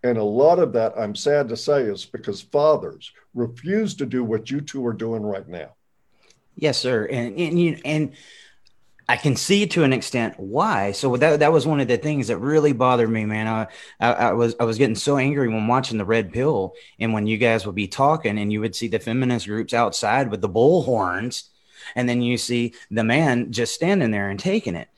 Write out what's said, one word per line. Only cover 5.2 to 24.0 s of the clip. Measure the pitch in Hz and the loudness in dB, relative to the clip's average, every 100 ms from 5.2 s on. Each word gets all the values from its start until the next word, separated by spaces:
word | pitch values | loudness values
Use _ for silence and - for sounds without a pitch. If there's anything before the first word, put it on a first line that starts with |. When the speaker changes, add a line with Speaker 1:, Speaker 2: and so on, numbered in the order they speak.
Speaker 1:
right | 104 98 95 | -4 -8 -8
now. | 87 69 _ _ _ _ _ _ _ _ - | -14 -14 _ _ _ _ _ _ _ _ -2
Speaker 2:
Yes, | 151 131 | -2 0
sir. | 127 117 107 | 0 -2 -2
And, | 139 120 104 | -4 -4 -4
and, | 170 170 | -2 2
you, | 170 156 | 2 0
and | 139 156 143 - - - - _ _ _ _ _ - | -4 -2 -2 -6 -20 -20 -20 _ _ _ _ _ -2
I | 120 | 0
can | 151 127 | 2 0
see | - 202 208 | 2 2 4
to | 180 | 2
an | 143 | 2
extent | 131 - 127 113 - | 2 -2 -4 -4 -6
why. | 98 120 214 135 101 | -6 -2 0 0 -2
So | 98 139 123 | -2 -2 2
that, | 151 147 | 4 6
that | 151 | 4
was | 160 151 | 4 2
one | 147 | 0
of | 123 | 2
the | 120 | 0
things | 151 147 117 | 0 -2 -2
that | 98 | -2
really | 127 156 147 | 2 4 4
bothered | 117 127 123 113 | 4 2 4 2
me, | 113 107 | 0 -2
man. | 107 110 | -2 -2
I, | 110 110 - - - | -2 -4 -10 -20 -2
I, | 117 | 0
I | - 117 | 2 2
was, | 104 117 113 | 2 0 2
I | 120 | -2
was | 113 | 2
getting | 131 110 | 0 2
so | - 143 | 0 0
angry | 131 143 123 | 0 0 0
when | 110 107 | 0 2
watching | 123 131 110 | 0 0 -4
the | 98 | 0
Red | 113 95 | 0 0
Pill | 113 139 123 95 - - _ | -2 0 0 -4 -8 -20 _
and | 113 | -2
when | 110 104 | -2 -2
you | 110 | 0
guys | 120 113 98 | 2 2 -2
would | 95 | -6
be | 98 | -6
talking | - 139 160 113 104 | 0 2 2 -2 -2
and | 104 | -2
you | 107 | -2
would | 110 - | -4 -6
see | 117 | -4
the | 107 | -4
feminist | 117 120 131 120 101 | -2 -2 0 -2 -4
groups | 107 110 | -6 -2
outside | 117 113 - 107 123 127 | 0 0 0 0 0 0
with | 101 | -2
the | 98 | -2
bullhorns, | 98 131 175 127 117 92 90 120 - - _ _ - - - | 4 4 4 2 0 0 -2 -6 -8 -14 _ _ -20 -10 -4
and | 123 | 0
then | 120 | 0
you | 120 123 | 0 -2
see | - 120 117 - - | -2 -2 -2 -6 -6
the | 110 | -2
man | 113 135 156 120 120 | 2 2 4 2 -2
just | 117 117 | -4 -4
standing | - 165 196 | -2 0 2